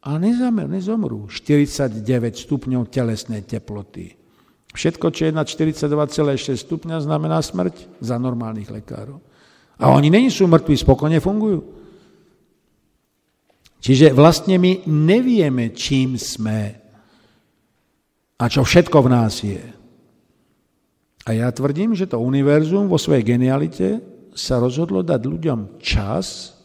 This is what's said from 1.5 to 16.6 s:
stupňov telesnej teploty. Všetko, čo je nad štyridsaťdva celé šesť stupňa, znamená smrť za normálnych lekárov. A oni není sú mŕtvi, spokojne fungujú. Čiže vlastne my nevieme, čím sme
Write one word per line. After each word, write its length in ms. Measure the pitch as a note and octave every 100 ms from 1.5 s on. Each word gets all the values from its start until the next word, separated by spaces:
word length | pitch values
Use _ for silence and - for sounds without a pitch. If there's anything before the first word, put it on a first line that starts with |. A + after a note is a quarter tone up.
| D3 C#3+ - C3+ A2 G#2+ B2+ A#2 -
stupňov 480 | - C#3 B2+ B2+ A#2
telesnej 560 | C3 A#2+ A2 - A2 F#2+
teploty. 720 | A2 - G#2 F#2+ - F2 _ _ _ _ _ _
Všetko, 320 | - E3 E3 E3+
čo 160 | - D#3+
je 40 |
nad 120 | D#3 D3+
štyridsaťdva 640 | - D#3+ D#3 D3 D3 D3
celé 280 | - D3 C3+
šesť 200 | - B2+ -
stupňa, 400 | E3 E3 E3 D3
znamená 320 | D#3 D#3 D#3+
smrť 640 | D#3 F#3 F3+ - - -
za 160 | A2+ A#2+
normálnych 520 | B2+ A#2+ A2+ A2 G#2
lekárov. 520 | G#2+ - - - C#3+ _ _ _ _ _ _
A 160 | C#3+
oni 160 | C3+ D3
není 240 | F#3+ B3+
sú 160 | - F#3+
mŕtvi, 240 | E3 -
spokojne 480 | C#3 - C3 D3+ D#3+
fungujú. 400 | F#3 G#3 G#3+ F#3 - - - - _ _ _ _ _ _ _ _ _ _ _ _ _ _ _ _ _ _
Čiže 320 | - C3 D#3
vlastne 480 | C3 D3+ E3+ - F#3
my 320 | F3+ F#3 F#3
nevieme, 800 | D3+ D#3 G#3+ B3+ A#3 D3+ B2+ A2+ -
čím 400 | - C3+ C3 B2
sme 640 | - - A2 G#2+